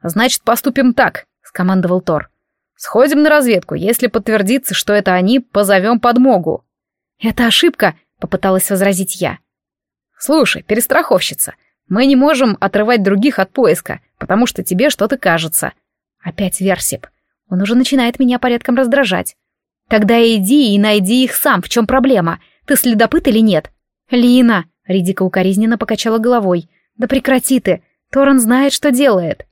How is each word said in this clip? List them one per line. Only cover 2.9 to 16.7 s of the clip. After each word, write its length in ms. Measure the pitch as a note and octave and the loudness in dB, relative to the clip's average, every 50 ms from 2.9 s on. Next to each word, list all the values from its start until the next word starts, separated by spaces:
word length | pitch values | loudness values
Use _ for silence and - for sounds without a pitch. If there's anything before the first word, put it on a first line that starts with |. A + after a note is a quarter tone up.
| - G#3+ B3+ D4 D4+ C#4+ D4+ | 0 2 2 2 4 2 4
на 60 | D#4 | 4
разведку. 460 | D4 D4+ C#4 B3 A#3 C4+ - - D#3 | 4 2 2 2 0 0 -2 -4 -10
Если 320 | D3+ E3 G3 A#3+ - - | -6 -2 -2 -2 -2 -2
подтвердится, 680 | A#3 - A3+ G3+ - G#3+ G#3+ G3+ F#3+ A#3+ C#4 C4+ - F#3 | -2 -2 -4 -4 -2 -2 0 0 0 0 -2 -2 -4 -6
что 220 | - - - G#3 | -6 -2 0 0
это 180 | G#3 G3 F#3+ F3+ | 0 0 0 0
они, 260 | F#3 F#3 F#3+ A#3+ C4+ | 0 2 2 0 0
позовём 640 | B3 _ _ G3 G#3 F#3+ G3+ F#3+ F#3 G#3+ A#3+ A#3 | -2 _ _ -2 2 2 2 2 2 0 -2 0
подмогу». 640 | - A#3+ A#3+ B3 B3+ C4+ A#3+ F#3+ E3 D#3+ D3 - _ _ _ _ _ _ _ _ _ _ _ _ | 0 0 2 4 4 4 2 2 0 -4 -6 -6 _ _ _ _ _ _ _ _ _ _ _ _
«Это 260 | - A3 A3 - B3 | -6 -6 -2 0 0
ошибка», 480 | A#3 A#3 A#3+ - E4+ - _ - F#3+ D#3 _ _ _ _ _ | 0 2 2 2 0 0 _ -2 -2 -2 _ _ _ _ _
попыталась 520 | - - - F#3 - G3 F#3+ F#3 F#3+ - | -10 -6 -6 -4 -2 0 0 0 -2 -2
возразить 500 | G3+ F#3 F#3+ G3+ G3 F3+ F#3+ - - - | -2 0 0 0 0 -2 -4 -6 -6 -6
я. 180 | F3+ - - - _ _ _ _ _ _ _ _ _ _ _ _ _ _ _ _ | -6 -6 -6 -10 _ _ _ _ _ _ _ _ _ _ _ _ _ _ _ _
«Слушай, 440 | - - C#4+ D#4+ C4+ - - - - | -4 0 2 2 2 0 -2 -6 -4
перестраховщица, 920 | _ G#3 A3 A#3 - C4 D4 E4+ - B3 F#3 - - - - - - - _ _ _ _ _ _ _ | _ -4 -4 -2 -2 -2 -2 0 0 -2 -2 -2 -4 -6 -8 -8 -10 -10 _ _ _ _ _ _ _
мы 180 | F#3 G#3 B3+ | -2 0 2
не 100 | C4+ C#4 | 2 4
можем 400 | B3+ C4+ D4 D#4 B3+ C4+ A#3 G3+ - | 4 4 2 2 2 2 0 0 -2
отрывать 420 | - G3 - G#3 G#3+ G#3+ B3 A#3 F#3+ | -4 -2 -2 -2 0 0 0 0 0
других 360 | F#3+ G3 F#3+ G#3 D4 - - | 0 0 2 0 0 0 -2
от 120 | F#3+ F#3+ _ | -4 -4 _
поиска, 480 | - B3+ F#3 D3+ - - - - - _ _ _ _ | 0 0 0 0 0 -4 -12 -14 -14 _ _ _ _
потому 280 | - - F3+ G#3 A#3+ | -6 -4 0 0 0
что 160 | A#3 - - G#3 | -2 -2 -8 -8
тебе 280 | - F#3 F3+ B3 D4 | -4 -2 0 0 0
что-то 280 | - _ G3 G#3+ D4 C4 | 0 _ -2 -2 -2 -2
кажется». 540 | - F#3+ E3 E3 D#3+ D#3+ - - - C#3 - _ _ _ _ _ _ _ _ _ _ | -2 -2 -2 -2 -2 -4 -6 -6 -6 -6 -10 _ _ _ _ _ _ _ _ _ _
Опять 380 | F3 D#3 - G3+ F#3 - - | -14 -8 -6 -6 -6 -4 -4
Версип. 460 | F#3 G3 | -2 -2